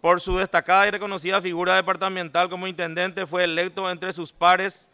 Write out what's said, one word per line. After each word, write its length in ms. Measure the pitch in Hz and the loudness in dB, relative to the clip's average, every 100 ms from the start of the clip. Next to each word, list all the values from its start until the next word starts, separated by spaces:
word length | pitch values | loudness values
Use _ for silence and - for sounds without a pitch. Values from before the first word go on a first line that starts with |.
Por 200 | 170 175 | 2 2
su 160 | 185 185 | 2 -2
destacada 500 | 190 175 160 185 202 | 0 0 4 4 4
y 40 | |
reconocida 500 | 202 202 196 156 196 | 0 -6 -6 -2 -2
figura 340 | 185 170 180 185 | -2 -2 2 2
departamental 720 | 185 180 190 185 170 156 180 | 2 -2 -2 -4 -4 0 0
como 180 | 180 185 | -2 -8
intendente, 600 | 170 170 160 185 180 180 | -6 -6 -2 -4 -4 -4
fue 160 | 180 | 0
electo 480 | 175 165 180 175 190 | 2 2 -2 -2 -6
entre 220 | 180 185 | -4 -6
sus 180 | 170 165 | -8 -10
pares 580 | - 170 180 190 - - | 2 4 4 2 -6 -14